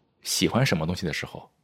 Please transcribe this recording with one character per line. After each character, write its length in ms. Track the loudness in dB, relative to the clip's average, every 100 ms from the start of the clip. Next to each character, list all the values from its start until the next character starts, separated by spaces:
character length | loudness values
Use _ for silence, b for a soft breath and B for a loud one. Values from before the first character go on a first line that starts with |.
| _ _
喜 260 | -4 0 2
欢 180 | 4 2
什 100 | 2
么 80 | 0
东 100 | -2
西 100 | -2
的 60 |
时 120 | -4
候， 280 | -6 -12 -18 _